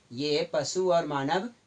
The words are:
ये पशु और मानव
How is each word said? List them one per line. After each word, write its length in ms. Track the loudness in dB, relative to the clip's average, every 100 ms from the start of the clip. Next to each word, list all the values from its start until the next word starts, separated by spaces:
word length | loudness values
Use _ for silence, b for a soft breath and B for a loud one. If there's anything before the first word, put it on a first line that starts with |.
| _
ये 380 | -6 0 0 0
पशु 400 | -2 -2 0 4
और 140 | 2 2
मानव 440 | -2 0 0 -2 -12